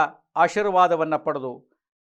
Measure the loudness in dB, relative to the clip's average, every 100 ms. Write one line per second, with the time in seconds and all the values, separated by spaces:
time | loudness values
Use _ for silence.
0 | 0 -4 _ 0 0 0 0 2 2 2
1 | -2 -4 -4 -6 -8 -12 _ _ _ _